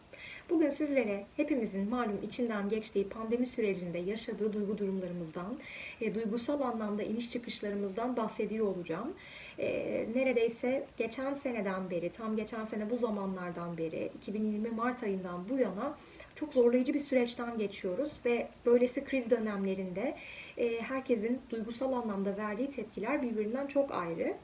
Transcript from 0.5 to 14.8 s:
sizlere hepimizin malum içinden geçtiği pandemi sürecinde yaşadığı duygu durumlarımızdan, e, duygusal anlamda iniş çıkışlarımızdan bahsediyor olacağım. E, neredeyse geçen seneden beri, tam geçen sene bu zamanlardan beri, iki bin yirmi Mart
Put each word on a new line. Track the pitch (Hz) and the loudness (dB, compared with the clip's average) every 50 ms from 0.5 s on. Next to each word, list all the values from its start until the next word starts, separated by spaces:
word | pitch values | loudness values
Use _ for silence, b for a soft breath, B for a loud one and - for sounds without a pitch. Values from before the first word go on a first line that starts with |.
| 349 320 320 - | 4 6 6 6
sizlere | - - 302 285 277 262 226 208 202 202 - - - | 4 2 0 2 4 4 4 2 0 -4 -6 -4 -2
hepimizin | - 294 302 294 247 214 180 190 196 202 208 | 0 0 2 2 0 0 0 0 -2 0 0
malum | 247 247 233 208 196 - - | 0 0 0 0 -2 -2 -4
içinden | 208 - - 240 226 214 202 196 202 | -4 -2 0 0 0 0 0 0 0
geçtiği | 220 220 - - - 196 196 - | 0 0 -2 0 0 0 0 0
pandemi | - 226 226 220 240 254 247 | -2 -6 -2 0 2 2 2
sürecinde | 247 - 240 220 196 185 175 180 175 170 | 0 0 2 2 2 2 0 -2 -4 -4
yaşadığı | 175 175 190 220 220 - 240 214 185 208 214 196 | -2 -2 -2 -2 -2 -4 -4 -2 0 0 0 0
duygu | 214 202 196 214 | 0 0 0 0
durumlarımızdan, | 202 202 190 190 190 185 175 175 175 170 160 - 180 175 208 254 - B B B B B B B B | 0 0 0 0 0 -2 -2 -4 -4 -6 -6 -6 -6 -6 -6 -6 -8 B B B B B B B B
e, | 226 208 180 | -2 0 0
duygusal | 220 226 196 226 233 - - 294 285 | 0 0 0 -2 -2 0 0 0 2
anlamda | 262 240 226 220 214 208 208 208 - | 0 0 0 0 -2 -2 -2 -2 -2
iniş | - 220 240 240 - | -2 -2 -2 -2 -2
çıkışlarımızdan | - 240 - - - - 214 202 202 202 202 196 190 226 233 254 247 | -4 -4 -4 -4 -4 -4 -2 -2 -2 -2 -2 -2 -2 -2 -2 0 0
bahsediyor | 247 214 208 - - 214 190 214 220 214 | 0 0 0 0 -2 -2 0 2 2 2
olacağım. | 196 180 175 170 - 160 185 240 320 392 - B B B B B B B B | 2 2 0 -2 -4 -2 -2 -4 -4 -6 -8 B B B B B B B B
E, | - - - - - - - - - 214 226 | -2 0 0 0 0 0 0 -2 0 0 2
neredeyse | 262 262 262 233 233 226 233 233 - 254 247 262 285 - - - | 2 4 4 4 4 4 2 2 0 0 0 0 0 -2 -4 -4
geçen | - 226 226 - 269 262 277 277 | -4 -4 -2 -2 -4 -2 -2 -2
seneden | 277 - 262 233 214 190 196 185 190 190 180 | -2 -2 -2 -2 -2 -2 -2 -2 -2 -2 -2
beri, | 180 170 170 170 | -2 -2 -2 -2
tam | - - 220 220 220 | -4 -4 -4 -2 0
geçen | 214 214 - 233 220 220 | -2 -2 -2 -4 -6 -4
sene | - 233 208 214 208 | -4 -2 -2 -2 0
bu | 247 | 0
zamanlardan | 233 240 226 208 202 190 190 190 180 180 175 170 170 170 175 170 | 0 0 0 0 0 0 -2 -2 -2 -4 -4 -4 -4 -4 -4 -2
beri, | 160 165 160 - - 208 - - | -2 -2 -2 -2 -2 -4 -4 -6
iki | - - 220 196 | -8 -6 -4 -2
bin | 214 214 214 | 0 0 0
yirmi | 214 208 220 233 | 0 0 -2 -2
Mart | 226 220 | -2 0